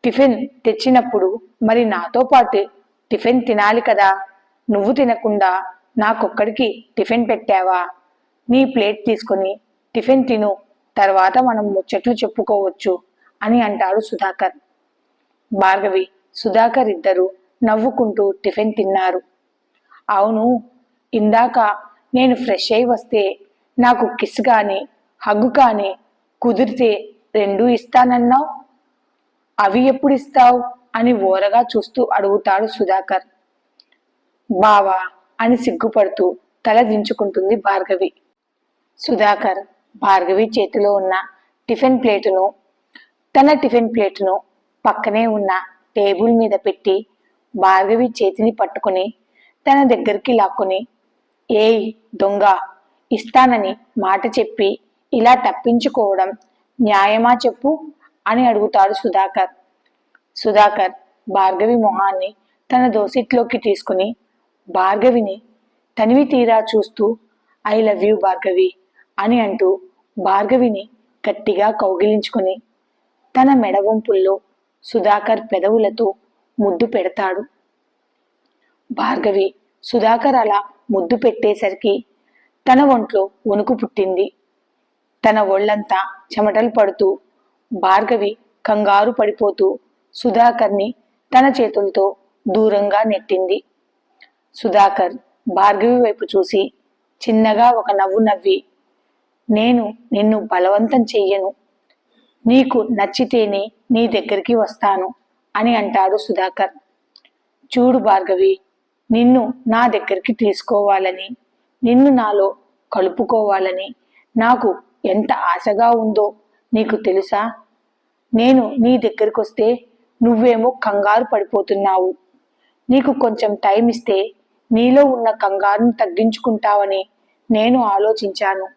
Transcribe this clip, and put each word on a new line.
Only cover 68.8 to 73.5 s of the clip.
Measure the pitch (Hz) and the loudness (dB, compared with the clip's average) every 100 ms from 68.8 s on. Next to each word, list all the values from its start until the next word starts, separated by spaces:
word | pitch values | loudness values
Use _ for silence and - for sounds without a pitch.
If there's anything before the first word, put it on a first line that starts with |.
| _ _ _ - | _ _ _ -6
అని | 202 247 | 0 0
అంటూ | 214 214 185 190 - _ _ - | 0 0 0 -2 -6 _ _ -6
భార్గవిని | 190 196 208 254 247 202 214 _ _ _ - | -2 0 2 2 0 -2 -10 _ _ _ -6
గట్టిగా | - - 190 208 | -4 -4 0 0
కౌగిలించుకుని | 220 196 185 208 214 214 240 185 190 _ _ _ _ _ _ _ 254 | 0 -2 0 0 0 -2 -4 -4 -6 _ _ _ _ _ _ _ 2
తన | 262 | 4